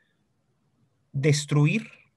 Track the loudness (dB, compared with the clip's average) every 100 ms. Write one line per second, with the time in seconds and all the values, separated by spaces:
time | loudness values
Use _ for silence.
0 | _ _ _ _ _ _ _ _ _ _
1 | _ -2 0 0 0 2 2 0 -8 -18
2 | _